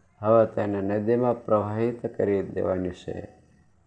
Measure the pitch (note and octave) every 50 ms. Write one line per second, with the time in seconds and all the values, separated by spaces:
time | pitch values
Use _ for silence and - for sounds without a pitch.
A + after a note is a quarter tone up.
0 | _ _ _ - G#2 G#2+ A2+ A2+ A2 A2 - A2+ G#2+ G#2 G2+ G2 G2 G2 G2+ G#2+
1 | G#2 A2 A#2+ A#2+ B2 B2 A#2 - - - A2 G#2+ G2+ G#2 G#2+ A2 A2+ A#2+ A#2 A#2
2 | - A#2 - - G2+ G2 G2+ G2 F#2 F#2 - F#2 F#2+ F#2 F#2 F#2 F2+ F2+ F2 -
3 | - - - - - - - - _ _ _ _ _ _ _ _ _